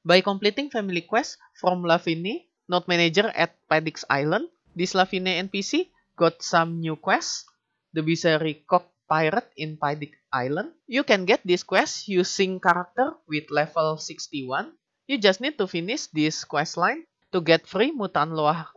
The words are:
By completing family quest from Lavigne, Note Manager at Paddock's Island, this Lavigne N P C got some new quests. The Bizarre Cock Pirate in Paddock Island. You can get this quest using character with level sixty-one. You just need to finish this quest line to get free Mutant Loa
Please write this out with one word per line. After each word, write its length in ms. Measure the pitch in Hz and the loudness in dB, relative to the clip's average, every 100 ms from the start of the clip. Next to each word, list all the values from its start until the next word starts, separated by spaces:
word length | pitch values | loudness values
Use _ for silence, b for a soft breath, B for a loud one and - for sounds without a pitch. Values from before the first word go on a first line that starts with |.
| 165 | 4
By 160 | 185 | 4
completing 480 | 202 196 208 208 285 | 4 0 -2 -2 -4
family 320 | 226 196 175 | -4 -4 -4
quest 320 | 165 220 - - b - | -2 -2 -2 -10 b -4
from 240 | 180 180 | -2 0
Lavigne, 640 | 170 170 175 165 185 330 - _ - | 2 2 2 -2 -4 -6 -10 _ -2
Note 160 | 175 180 | -2 2
Manager 400 | 170 170 165 214 | 2 4 4 2
at 240 | - 165 _ _ | 0 -2 _ _
Paddock's 400 | 156 156 - - | 0 0 -6 -2
Island, 400 | 139 151 202 339 _ _ | 0 2 0 -2 _ _
this 240 | 170 180 | -4 0
Lavigne 400 | 190 185 185 185 | 2 0 0 -2
N 160 | 175 190 | -2 -2
P 160 | 196 196 | -6 -2
C 240 | 302 370 _ _ | -2 -2 _ _
got 320 | - 165 165 - | 0 0 0 0
some 320 | 170 165 170 | 0 0 -2
new 160 | 160 | -6
quests. 480 | 151 190 269 - - - _ _ _ _ | -4 -2 -2 -2 -10 -12 _ _ _ _
The 160 | 160 156 | -4 -2
Bizarre 480 | 165 170 156 160 147 - | 0 2 2 0 -6 0
Cock 160 | 180 - _ - | 0 0 _ -2
Pirate 400 | 156 156 233 - - | 0 2 0 -6 -10
in 160 | 156 | -10
Paddock 400 | 151 147 151 147 _ _ | -4 -4 -4 -8 _ _
Island. 480 | 131 127 156 302 - - | -4 -2 -4 -6 -14 -6
You 160 | 247 | -4
can 240 | 277 202 180 | 0 0 2
get 160 | 233 | 0
this 240 | 175 175 - | 2 -2 2
quest 400 | 185 - - - | 0 0 -6 -2
using 560 | 180 175 - 185 185 | -2 0 0 -2 2
character 560 | 185 175 180 - 294 339 - | 2 2 0 -2 -2 -2 -8
with 240 | 151 147 | -8 -2
level 480 | 147 156 165 156 156 | 0 0 0 0 -2
sixty-one. 800 | - 156 - 147 127 165 320 - _ _ - | -8 -12 -10 -10 -6 -6 -6 -16 _ _ -6
You 80 | 269 | 2
just 240 | 196 190 | 2 2
need 160 | 269 302 | -2 -4
to 80 | 190 | -4
finish 400 | 170 175 247 - | -4 -4 -6 -4
this 320 | 156 151 - - | -2 -2 -2 -4
quest 320 | 143 160 175 | -4 -2 0
line 240 | 185 311 - _ _ | -2 -2 -10 _ _
to 80 | 185 | -2
get 240 | 160 165 - | 4 2 2
free 240 | 190 269 | -2 -2
Mutant 400 | 294 190 151 156 | -2 -4 -2 -2
Loa 400 | 160 151 165 156 | 0 0 0 -6